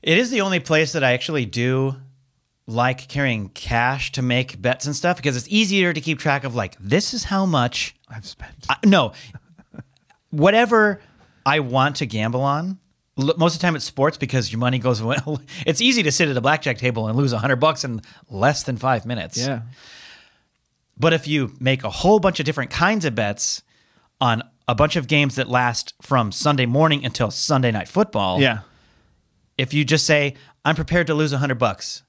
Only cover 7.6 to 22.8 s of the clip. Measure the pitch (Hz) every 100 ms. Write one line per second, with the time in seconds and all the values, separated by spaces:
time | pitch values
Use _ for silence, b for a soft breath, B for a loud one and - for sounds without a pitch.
7.6 | 123 - - _ _ 107 - - - -
8.6 | - 135 214 190 117 - B - _ _
9.6 | _ - - _ _ _ _ 151 170 214
10.6 | 233 226 208 196 b b b b - 151
11.6 | 131 131 139 135 127 110 110 123 139 143
12.6 | 180 190 _ _ _ - 139 165 170 160
13.6 | 180 156 - - 143 156 139 131 110 110
14.6 | 123 127 123 117 113 139 139 151 - B
15.6 | 147 160 240 240 160 135 160 127 120 151
16.6 | 143 117 127 117 110 117 139 120 123 127
17.6 | 151 156 139 113 - B _ 101 120 143
18.6 | - 120 131 120 110 120 80 - 131 127
19.6 | 113 131 B B B B B B B _
20.6 | _ _ _ - 156 160 143 151 127 -
21.6 | 127 131 113 - 175 214 190 165 143 147
22.6 | 123 -